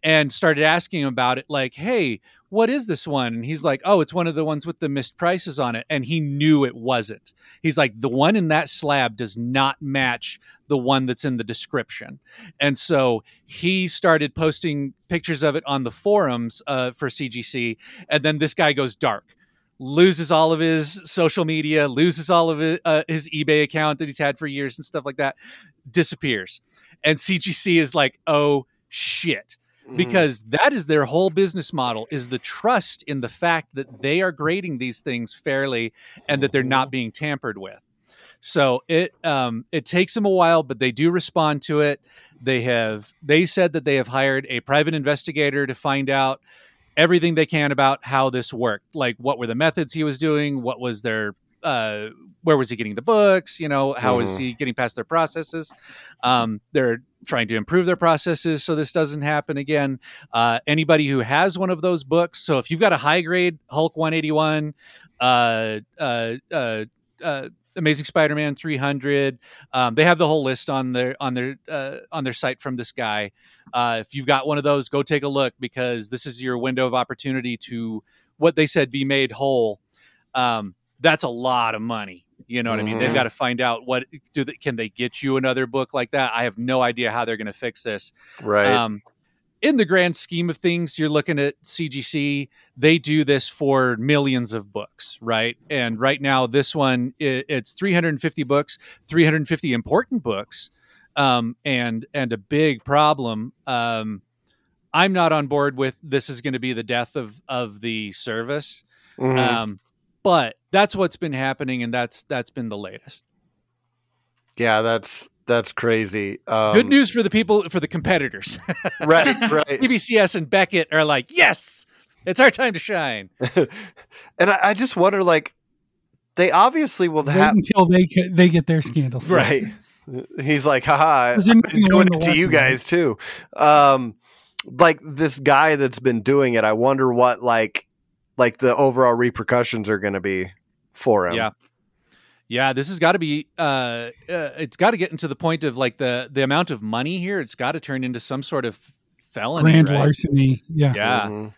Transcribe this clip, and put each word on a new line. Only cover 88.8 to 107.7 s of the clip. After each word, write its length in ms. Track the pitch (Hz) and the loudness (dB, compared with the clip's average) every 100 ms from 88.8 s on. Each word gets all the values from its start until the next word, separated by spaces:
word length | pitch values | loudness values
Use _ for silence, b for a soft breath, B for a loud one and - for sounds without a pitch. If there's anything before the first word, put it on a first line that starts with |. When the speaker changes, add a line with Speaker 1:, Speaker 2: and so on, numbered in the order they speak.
| 113 104 _ _ _ _ _ _ | 0 -6 _ _ _ _ _ _
Speaker 1:
in 160 | 254 285 | 0 2
the 80 | |
grand 320 | 196 185 180 165 | 4 4 2 0
scheme 320 | - 170 170 | -4 -2 -2
of 80 | 156 | -2
things, 420 | 180 170 165 - | -2 -2 -4 -4
you're 120 | 156 | -2
looking 280 | 151 143 151 | 0 -2 -2
at 180 | 143 - | -2 -4
C 280 | - - 160 | -8 -6 -6
G 100 | 131 | -6
C. 480 | 127 156 143 143 139 _ _ | -6 -4 -2 -4 -8 _ _
They 220 | - 143 165 | 0 4 4
do 260 | 139 156 | 2 0
this 260 | 135 139 - | 2 2 0
for 460 | - 139 135 127 117 | -4 2 4 2 0
millions 560 | 123 147 139 131 120 | 2 2 2 0 -2
of 180 | 113 101 | -6 -8
books, 460 | 104 104 _ - - | -12 -12 _ -12 -10
right? 380 | 113 113 117 120 _ | -4 -2 -2 -6 _
And 320 | 143 120 110 | -4 -4 0
right 220 | 131 139 | 0 0
now, 240 | 139 135 127 | 0 0 2
this 280 | 135 139 | 0 0
one, 380 | 160 135 127 123 - | 0 0 0 -2 -4
i-, 240 | 147 131 135 | -4 -4 -4
it's 240 | 143 113 | -6 -6
three 200 | - 196 | -6 0
hundred 260 | 175 170 147 | 0 0 -2
fifty 240 | 160 - | -4 -4
books, 340 | 131 139 147 - b b | 0 0 0 -10 b b
three 200 | _ 160 | _ 2
hundred 220 | 156 156 147 | 4 4 -2
fifty 280 | 160 156 | -4 -2
important 480 | 120 - 165 254 254 | -2 0 0 0 -4
books, 480 | 117 98 107 - - _ _ _ _ - | -4 -6 -6 -12 -12 _ _ _ _ -2
um, 400 | 139 123 117 120 151 | 2 2 -2 -6 -4
and, 400 | 131 120 113 113 | -2 -2 -6 -6
and 180 | 147 127 | -6 -4
a 60 | 113 | -6
big 440 | 98 143 156 123 | -4 0 0 0
problem. 720 | - 143 151 151 123 107 117 _ - | 0 2 4 2 -2 -6 -8 _ -6
Um, 560 | 123 117 113 110 101 _ _ _ _ _ _ _ | -4 -2 -4 -6 -10 _ _ _ _ _ _ _
I'm 180 | 156 190 | 2 2
not 200 | 185 165 | 4 2
on 160 | 156 143 | 2 0
board 280 | 143 143 127 | 0 0 0
with 200 | 135 - | -4 -4
this 280 | 160 139 - | -4 -2 -2
is 100 | 127 | -6
gonna 200 | 131 131 | -6 -6
be 120 | 127 | -4
the 120 | 117 | -6
death 300 | 110 120 120 | -4 -4 -4
of, 280 | - 113 110 _ | -8 -10 -14 _
of 360 | 127 120 | -6 -6